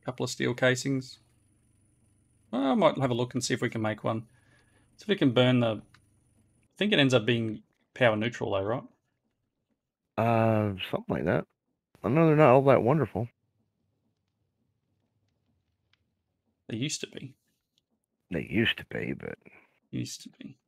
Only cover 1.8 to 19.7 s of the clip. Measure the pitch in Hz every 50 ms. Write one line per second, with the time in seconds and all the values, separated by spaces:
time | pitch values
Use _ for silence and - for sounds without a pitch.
1.8 | _ _ _ _ _ _ _ _ _ _ _ _ _ _ - 247 277 269 254 226
2.8 | 185 151 - - 135 131 123 117 123 123 - 131 123 - 127 - - 120 - 120
3.8 | 107 107 107 107 - 120 113 110 110 _ _ _ _ _ _ _ _ _ _ _
4.8 | _ _ _ _ - - 202 - 165 139 120 127 123 127 127 123 117 117 110 104
5.8 | - _ _ - _ _ _ _ _ _ _ _ _ _ _ _ _ _ _ -
6.8 | 190 208 214 165 143 131 127 123 107 117 120 117 113 110 107 104 _ _ _ _
7.8 | _ _ _ - 131 117 107 107 110 117 113 - 117 107 98 98 98 101 117 139
8.8 | 233 - _ _ _ _ _ _ _ _ _ _ _ _ _ _ _ _ _ _
9.8 | _ _ _ _ _ _ _ - 110 117 117 113 113 113 110 107 107 104 98 92
10.8 | - - - - 226 - - - 64 82 110 - - _ _ _ _ _ _ _
11.8 | _ _ _ _ - 98 123 156 165 160 151 151 156 131 120 139 135 139 131 -
12.8 | - 113 147 165 135 - - 92 117 120 _ _ _ _ _ _ _ _ _ _
13.8 | _ _ _ _ _ _ _ _ _ _ _ _ _ _ _ _ _ _ _ _
14.8 | _ _ _ _ _ _ _ _ _ _ _ _ _ _ _ _ _ _ _ _
15.8 | _ _ _ _ _ _ _ _ _ _ _ _ _ _ _ _ _ - 120 110
16.8 | 127 156 - - - - - - - 131 - _ _ _ _ _ _ _ _ _
17.8 | _ _ _ _ _ _ _ _ _ _ 90 80 60 - - 101 113 - - -
18.8 | - _ - - 55 - 67 - 50 50 50 _ _ - _ - _ _